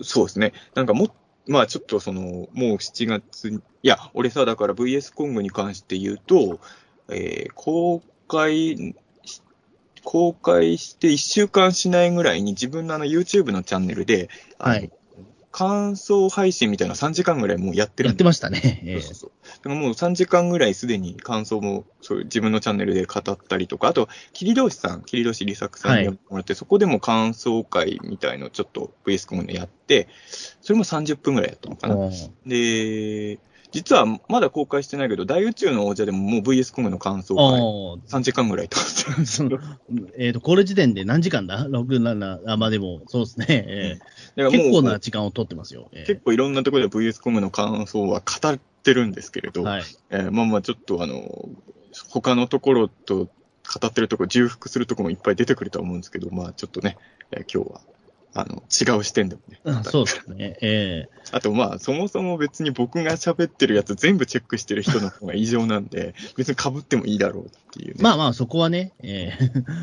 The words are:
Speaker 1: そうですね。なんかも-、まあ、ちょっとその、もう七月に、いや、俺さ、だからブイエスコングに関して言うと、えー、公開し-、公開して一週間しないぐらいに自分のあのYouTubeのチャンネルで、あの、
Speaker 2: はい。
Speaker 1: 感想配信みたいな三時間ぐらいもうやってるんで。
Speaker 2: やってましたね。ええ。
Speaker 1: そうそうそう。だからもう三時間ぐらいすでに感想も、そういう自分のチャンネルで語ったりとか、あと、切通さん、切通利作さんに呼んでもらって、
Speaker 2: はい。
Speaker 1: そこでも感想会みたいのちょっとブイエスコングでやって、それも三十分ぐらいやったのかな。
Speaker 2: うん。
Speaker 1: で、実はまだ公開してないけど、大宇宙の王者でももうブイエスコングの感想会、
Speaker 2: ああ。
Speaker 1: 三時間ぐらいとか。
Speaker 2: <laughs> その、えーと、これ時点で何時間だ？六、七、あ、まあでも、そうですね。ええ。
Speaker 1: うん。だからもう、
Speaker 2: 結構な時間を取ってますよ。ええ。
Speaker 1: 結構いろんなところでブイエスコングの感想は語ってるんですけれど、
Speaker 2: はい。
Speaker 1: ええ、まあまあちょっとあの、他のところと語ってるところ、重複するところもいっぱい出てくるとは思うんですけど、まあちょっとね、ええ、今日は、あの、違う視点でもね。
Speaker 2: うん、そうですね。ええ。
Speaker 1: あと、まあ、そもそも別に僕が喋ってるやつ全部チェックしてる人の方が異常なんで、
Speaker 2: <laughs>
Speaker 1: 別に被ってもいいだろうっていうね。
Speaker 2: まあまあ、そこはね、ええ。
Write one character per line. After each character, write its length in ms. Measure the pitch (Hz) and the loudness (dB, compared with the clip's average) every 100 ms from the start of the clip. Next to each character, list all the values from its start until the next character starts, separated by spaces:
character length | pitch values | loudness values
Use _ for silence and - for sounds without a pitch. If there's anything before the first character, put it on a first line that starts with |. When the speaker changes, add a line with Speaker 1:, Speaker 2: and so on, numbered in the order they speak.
Speaker 1:
そ 220 | - 120 | -2 2
う 20 | - | 2
で 80 | |
す 60 | 98 | 2
ね。 120 | 107 - - | 0 -2 -8
な 100 | - | -2
ん 20 | 127 | 0
か 80 | |
も-、 140 | 110 214 - _ _ - | 2 2 -2 _ _ 0
ま 140 | 139 | 2
あ、 60 | 110 | 2
ち 100 | - | -2
ょ 40 | |
っ 20 | - | -4
と 140 | 104 | -4
そ 120 | 101 | -2
の、 380 | 95 90 90 - | -6 -6 -8 -10
も 220 | - 123 101 | -2 0 0
う 20 | |
七 260 | - - 113 | -4 -4 -2
月 440 | 107 - - 110 | -2 -6 -10 -8
に、 80 | 104 | -8
い 300 | - _ 135 | -10 _ 2
や、 100 | - - | 2 0
俺 160 | - 120 | -4 -2
さ、 160 | 143 120 | 2 0
だ 100 | 110 | 2
か 120 | 101 | -2
ら 60 | |
ブ 160 | 98 123 | 0 -2
イ 60 | 135 | -2
エ 60 | |
ス 100 | 139 | -4
コ 140 | - 147 | -6 -4
ン 100 | 117 | -2
グ 80 | |
に 80 | 98 | -4
関 240 | 98 101 92 | -4 -6 -8
し 60 | |
て 160 | - 95 | -8 -6
言 160 | 98 | -4
う 40 | 101 | -8
と、 420 | - 185 104 82 - - _ _ - | 4 6 6 0 -12 -20 _ _ -12
え 380 | - 90 80 - | -8 -6 -6 -8
ー、 20 | - | -8
公 460 | - 165 175 170 - _ - | -2 0 2 0 -4 _ -4
開 680 | 160 156 156 160 156 - - _ _ | 2 2 2 0 -4 -8 -12 _ _
し-、 180 | - - _ _ _ _ _ - | -20 -20 _ _ _ _ _ -18
公 300 | - 165 170 | -2 2 2
開 440 | 170 - 175 165 170 | 2 2 4 4 2
し 180 | - - | -4 0
て 100 | 165 | 2
一 100 | 147 | 2
週 300 | - - 208 | 2 0 4
間 260 | 202 185 | 6 4
し 160 | 180 185 | 4 2
な 140 | 175 | 4
い 80 | 175 | 4
ぐ 100 | 175 | 4
ら 140 | 156 85 | 2 2
い 80 | |
に 80 | 101 | 0
自 160 | - 123 | -2 -4
分 180 | 156 165 | -6 -6
の 80 | |
あ 40 | 156 | -4
の 80 | 147 | 0
YouTube 460 | 165 180 202 143 | 0 2 2 2
の 120 | 98 | 0
チ 100 | 90 | -2
ャ 60 | 95 | -2
ン 80 | 92 | -2
ネ 80 | - | -2
ル 100 | 101 | 2
で、 240 | 104 87 - - - | 2 0 -10 -20 -4
あ 100 | - | 0
の、 60 | 110 | 0
Speaker 2:
は 40 | |
い。 120 | - - _ - 95 _ _ | -2 -12 _ -20 -20 _ _
Speaker 1:
感 440 | - 190 202 202 196 | -2 0 0 -2 -4
想 320 | - 202 190 | 0 4 4
配 240 | - 190 | 4 2
信 180 | 175 113 | 2 0
み 60 | 101 | 0
た 100 | 92 | -2
い 40 | |
な 60 | 90 | -2
三 180 | 147 | -2
時 100 | 165 | 0
間 160 | 180 151 | 0 2
ぐ 80 | 104 | 0
ら 60 | |
い 40 | 92 | 0
も 140 | 95 | 0
う 40 | 90 | 0
や 100 | 104 | -2
っ 40 | |
て 140 | - | 0
る 60 | 123 | 0
ん 20 | |
で。 0 | |
Speaker 2:
や 20 | |
っ 40 | 101 | 4
て 60 | 175 | 4
ま 80 | |
し 60 | 165 | 4
た 100 | 107 | 0
ね。 340 | 98 127 - | 0 2 0
え 140 | 87 90 | -4 -8
え。 20 | |
Speaker 1:
そ 0 | |
う 20 | |
そ 100 | 76 | -8
う 40 | - | -14
そ 120 | - | -20
う。 40 | - - | -20 -20
だ 100 | - | -12
か 80 | 139 | -8
ら 60 | 143 | -2
も 160 | 139 | -2
う 20 | |
三 200 | 110 175 | 0 0
時 140 | 175 180 | 2 4
間 220 | 180 175 | 4 4
ぐ 100 | 175 | 4
ら 80 | 117 | 2
い 60 | |
す 120 | 98 123 | 2 -2
で 120 | 107 | -2
に 180 | 90 87 | -4 -8
感 300 | - 113 107 | -6 -6 -4
想 160 | 110 | -4
も、 240 | 101 98 - _ | -2 -4 -8 _
そ 140 | - 101 | -8 -6
う 20 | |
い 20 | |
う 20 | 113 | -4
自 160 | 117 | 0
分 100 | 107 | 2
の 80 | 107 | 2
チ 100 | 113 | 0
ャ 40 | |
ン 40 | 101 | 0
ネ 80 | 98 | 0
ル 80 | |
で 120 | 95 90 | 0 -2
語 140 | 101 | -4
っ 180 | 98 98 | -4 -6
た 180 | - 95 | -4 -4
り 120 | 90 | -2
と 100 | - | 0
か、 100 | 113 | 2
あ 60 | |
と、 160 | - 110 - - | 2 0 -4 -20
切 200 | - 185 | -6 0
通 160 | 233 247 | 2 2
さ 240 | - 90 | 0 -6
ん、 100 | 87 | -8
切 200 | - 127 | -6 -2
通 220 | 117 113 101 | -2 -2 -4
利 100 | 98 | -6
作 240 | 101 - | -8 -4
さ 160 | 98 120 | 2 2
ん 60 | |
に 40 | 98 | 2
呼 40 | |
ん 40 | 95 | -4
で 60 | _ | _
も 60 | 98 | -8
ら 60 | |
っ 20 | |
て、 80 | 92 | -6
Speaker 2:
は 40 | 95 | -8
い。 20 | |
Speaker 1:
そ 80 | - | 0
こ 120 | 202 | 2
で 80 | 196 | 4
も 140 | 117 | 2
感 340 | - 113 113 | 2 0 0
想 300 | 113 123 113 | -2 -2 -2
会 380 | 110 92 95 - | 0 0 0 -4
み 140 | 85 - | -8 -6
た 160 | 71 | -6
い 40 | 64 | -6
の 120 | 67 | -8
ち 140 | - | -8
ょ 20 | - | -8
っ 20 | |
と 180 | - - - - | -8 -12 -8 -2
ブ 60 | |
イ 40 | 95 | -2
エ 20 | |
ス 100 | - | -2
コ 100 | 92 | -6
ン 20 | |
グ 60 | 87 | -6
で 80 | |
や 100 | 90 | -8
っ 40 | 90 | -10
て、 400 | _ - 139 - - - - - - | _ 2 4 4 -8 -20 -16 -16 -10
そ 140 | - | 0
れ 40 | 220 | 2
も 60 | |
三 220 | 208 156 156 | 2 -2 -2
十 100 | 147 | -2
分 200 | - 131 | 0 2
ぐ 40 | |
ら 80 | 104 | 0
い 40 | |
や 40 | - | -4
っ 20 | |
た 120 | - | -14
の 80 | - | -8
か 100 | - | -2
な。 80 | 104 | 0
Speaker 2:
う 140 | 95 | -2
ん。 20 | 92 82 - 127 | -6 -12 -16 -4
Speaker 1:
で、 920 | 123 120 113 110 110 107 107 104 104 _ _ - | 0 2 0 -2 -4 -4 -4 -6 -8 _ _ -14
実 220 | 151 180 | -12 2
は 120 | 247 113 110 - | 4 4 0 -2
ま 100 | 240 | 0
だ 100 | 156 | 2
公 160 | 156 139 | 0 -2
開 180 | 143 | -2
し 40 | 139 | -4
て 80 | 143 | -4
な 80 | |
い 60 | 131 | -2
け 80 | 98 | -2
ど、 80 | 95 | 0
大 180 | 160 | 0
宇 100 | 220 | 0
宙 180 | 220 185 | 0 0
の 140 | 120 101 | 2 0
王 120 | 101 | 0
者 80 | 104 | -2
で 80 | |
も 60 | 95 | 0
も 180 | 98 113 | 0 0
う 40 | |
ブ 140 | 107 131 | 2 2
イ 40 | |
エ 40 | |
ス 80 | 127 | 0
コ 80 | - | -2
ン 60 | 113 | -4
グ 40 | |
の 80 | 92 | -4
感 260 | - 98 | -4 -4
想 120 | 92 165 | -2 4
会、 60 | |
Speaker 2:
あ 560 | 139 127 117 104 95 87 | 6 6 2 -2 -8 -12
あ。 20 | - | -6
Speaker 1:
三 160 | 135 | -2
時 80 | 123 | 0
間 160 | 131 113 | 0 0
ぐ 80 | 90 | 0
ら 80 | |
い 60 | - | -2
と 80 | - | -4
か。 60 | - - | -4 -4
Speaker 2:
<laughs> 220 | - 139 147 | -4 -2 -2
そ 180 | - | -2
の、 160 | 139 135 147 139 - 120 92 127 | -2 -2 -6 -16 -8 -6 -6 -4
え 120 | 123 | -4
ー 40 | |
と、 60 | 120 | -2
こ 160 | 156 185 | 4 4
れ 80 | |
時 120 | 190 196 | 4 4
点 180 | 135 | 4
で 100 | 101 | 2
何 180 | 95 151 | 2 2
時 80 | 170 | 2
間 160 | 135 92 | 0 -2
だ？ 220 | 98 139 | -4 -4
六、 300 | 131 120 131 | -4 0 0
七、 400 | 117 107 98 90 104 | 2 0 -4 -6 -4
あ、 80 | 110 | 0
ま 120 | 113 | 0
あ 20 | |
で 100 | 107 | 0
も、 220 | 95 82 - | -2 -8 -6
そ 160 | 123 | -4
う 20 | 110 | -4
で 60 | |
す 80 | - | -4
ね。 60 | 113 | 0
え 160 | 139 98 | 0 0
え。 240 | 98 90 | -6 -6
Speaker 1:
う 40 | 90 | -8
ん。 40 | |
だ 60 | - | -14
か 40 | - - - | -20 -12 0
ら 80 | |
も 60 | 135 | 4
う、 20 | |
Speaker 2:
結 200 | - 143 | 4 6
構 100 | 165 | 6
な 160 | 127 107 | 4 0
時 120 | - | -4
間 140 | 107 104 | -4 -4
を 60 | |
取 140 | 107 110 | -4 -6
っ 20 | |
て 60 | 82 | -8
ま 100 | 101 | -14
す 80 | |
よ。 160 | 62 - | -18 -20
え 120 | - | -8
え。 20 | 80 | -4
Speaker 1:
結 160 | 196 | -2
構 80 | - | 2
い 60 | 113 | 4
ろ 100 | 139 | 4
ん 60 | |
な 100 | 135 | 2
と 80 | 135 | 2
こ 60 | 139 | 2
ろ 60 | |
で 40 | 110 | 2
ブ 160 | 107 | 2
イ 40 | 113 | 0
エ 40 | |
ス 80 | 107 | -2
コ 120 | - | 0
ン 20 | |
グ 80 | 113 | 0
の 80 | 95 | 0
感 360 | 98 104 107 104 | 0 -2 -2 -4
想 220 | 107 101 | -2 0
は 140 | 101 | -2
語 280 | - - 151 | -4 -2 0
っ 80 | 139 - _ | 0 -6 _
て 100 | - | 4
る 140 | 127 117 | 4 2
ん 40 | |
で 100 | 95 | -4
す 80 | - | -10
け 120 | - | -10
れ 100 | - | -8
ど、 120 | 90 | -6
Speaker 2:
は 160 | 92 98 | -4 -4
い。 40 | 87 - _ | -8 -14 _
Speaker 1:
え 180 | 98 95 | -4 -2
え、 20 | |
ま 140 | 107 | 0
あ 20 | 113 | 2
ま 120 | 107 | 0
あ 20 | |
ち 100 | 92 | -2
ょ 40 | 120 | -6
っ 20 | |
と 220 | - 87 | -4 -4
あ 20 | 85 | -4
の、 440 | 65 50 - - - - - _ - - | -6 -10 -14 -14 -18 -20 -20 _ -20 -8
他 280 | 123 131 123 | -4 2 2
の 120 | 123 | 2
と 140 | 135 | 2
こ 140 | - 127 | 4 4
ろ 120 | 107 | 4
と 280 | - - 95 90 | -2 -4 -2 -2
語 40 | _ _ _ - - 113 | _ _ _ -14 -6 -2
っ 60 | |
て 80 | 117 | 0
る 80 | 110 | 0
と 80 | 113 | 0
こ 80 | |
ろ、 40 | 95 | 0
重 200 | 123 120 | 0 0
複 220 | - - | -2 -8
す 100 | 120 | -4
る 60 | 120 | -2
と 100 | 117 | -2
こ 80 | |
ろ 20 | 90 | -2
も 60 | |
い 40 | 92 | -2
っ 20 | |
ぱ 120 | - | 0
い 20 | 98 | 2
出 100 | - | 2
て 80 | 123 | 0
く 100 | 98 | -2
る 40 | |
と 100 | 87 | -6
は 40 | |
思 120 | 87 90 | -6 -8
う 20 | |
ん 20 | |
で 40 | - | -8
す 60 | |
け 80 | 87 | -10
ど、 100 | 90 | -8
ま 160 | 90 87 | -6 -8
あ 60 | |
ち 100 | - | -10
ょ 40 | - | -12
っ 20 | |
と 100 | - | -6
ね、 180 | 101 - - _ - | -6 -6 -12 _ -14
え 100 | - | -12
え、 40 | - | -6
今 120 | - - | -4 -4
日 60 | |
は、 100 | - - _ _ _ _ - | -10 -20 _ _ _ _ -10
あ 60 | |
の、 200 | - - | -8 -10
違 340 | - - 113 110 | -4 0 2 2
う 60 | 101 | 0
視 80 | |
点 160 | - 95 | -2 -2
で 60 | - | -4
も 60 | - | -16
ね。 140 | - | -10
Speaker 2:
う 80 | 151 | -4
ん、 120 | 127 107 | -4 0
そ 160 | 151 | 0
う 20 | |
で 80 | 110 | 0
す 180 | - - | -2 -10
ね。 280 | 92 101 - | -12 -12 -4
え 480 | 110 107 98 82 76 | 0 0 0 -4 -10
え。 20 | - - | -16 -8
Speaker 1:
あ 80 | - | -4
と、 140 | 107 | 0
ま 220 | 107 107 101 | 0 0 -2
あ、 40 | |
そ 140 | - | -4
も 160 | 143 202 | -2 -2
そ 120 | 190 | -4
も 160 | 185 170 | -4 -2
別 260 | 147 - | -2 -2
に 80 | 151 | -4
僕 300 | 127 123 170 | -2 -2 -2
が 140 | 160 165 | -2 0
喋 300 | - 170 170 | -2 0 -2
っ 20 | |
て 180 | - 135 | 2 2
る 100 | 104 | 4
や 80 | |
つ 120 | - 101 | 0 0
全 220 | 151 196 | 2 4
部 80 | 127 | 2
チ 140 | 123 | -4
ェ 20 | |
ッ 20 | |
ク 140 | - 113 | -4 -6
し 80 | - | -4
て 100 | 104 | -4
る 60 | |
人 180 | - 127 | 0 0
の 100 | 98 | -2
方 160 | - 95 | -6 -6
が 80 | |
異 120 | 90 110 | -4 0
常 200 | 117 113 | 0 0
な 140 | 104 | 0
ん 60 | 101 | -2
で、 300 | - 85 - - | -6 -8 -10 -10
Speaker 2:
<laughs> 80 | - | -4
Speaker 1:
別 140 | 131 | -2
に 60 | 135 | -2
被 220 | 139 139 | -2 -4
っ 60 | |
て 140 | - 120 | 0 0
も 80 | 104 | 0
い 100 | 104 | 0
い 20 | |
だ 120 | 98 | 0
ろ 140 | - | -2
う 20 | - | -10
っ 40 | - _ | -18 _
て 100 | - | -16
い 80 | - | -14
う 60 | - | 2
ね。 40 | |
Speaker 2:
ま 140 | 226 160 | 4 6
あ 20 | |
ま 100 | 147 | 2
あ、 60 | |
そ 120 | - 120 | 0 -2
こ 120 | 165 | 0
は 120 | 165 | 2
ね、 220 | 175 190 - | 0 -4 -10
え 300 | - 98 87 - | -10 -8 -6 0
え。 120 | 127 127 127 160 | 0 0 -4 -8